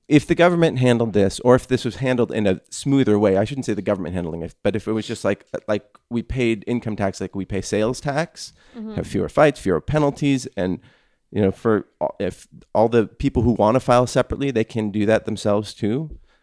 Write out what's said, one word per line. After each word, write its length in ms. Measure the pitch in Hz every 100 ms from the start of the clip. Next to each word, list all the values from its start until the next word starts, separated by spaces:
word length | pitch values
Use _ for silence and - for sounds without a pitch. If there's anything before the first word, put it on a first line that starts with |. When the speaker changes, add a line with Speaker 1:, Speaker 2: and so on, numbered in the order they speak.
| -
Speaker 1:
if 180 | 147 -
the 80 | 170
government 440 | 175 175 165 127
handled 340 | 127 117 117
this, 260 | 101 98 -
or 140 | 123 123
if 120 | -
this 180 | 127 123
was 100 | -
handled 340 | 131 123 113
in 120 | - 101
a 140 | 92 -
smoother 480 | - 139 139 123 104
way, 200 | 104 95
I 80 | 110
shouldn't 200 | 139 120
say 80 |
the 80 | 104
government 340 | 101 98 82 90
handling 260 | 85 85
it, 120 | 82 -
but 120 | - 101
if 100 | 104
it 40 |
was 160 | 110 107
just 160 | 113
like, 220 | 107 101 _ 90 -
like 180 | 107 - _ -
we 140 | 117
paid 420 | 110 127 120 113 -
income 300 | 120 113 104
tax, 240 | 98 -
like 140 | 95 101
we 100 | 95
pay 160 | 98
sales 400 | - 104 110 127
tax, 500 | 147 139 170 - - - _ 240
Speaker 2:
Mm-hmm. 200 | 220 214
Speaker 1:
have 120 | 82
fewer 220 | 101 80
fights, 300 | - 147 143
fewer 180 | 95 82
penalties, 680 | - 151 143 143 143 135 123 -
and, 220 | 92 90 - _ _ _ _
you 100 | -
know, 100 | 98
for 360 | 95 117 104 - -
all, 140 | 78 -
if 280 | 92 - - - -
all 160 | 104 113
the 180 | 117 104
people 360 | - 139 131
who 100 | 120
wanna 260 | 107 107 127
file 260 | 127 123 123
separately, 440 | 135 123 - 139
they 140 | 117 110
can 260 | 113 107
do 140 | 101 104
that 180 | 110
themselves 500 | - 107 107 104 104
too. 460 | - 104 123 156 - _ _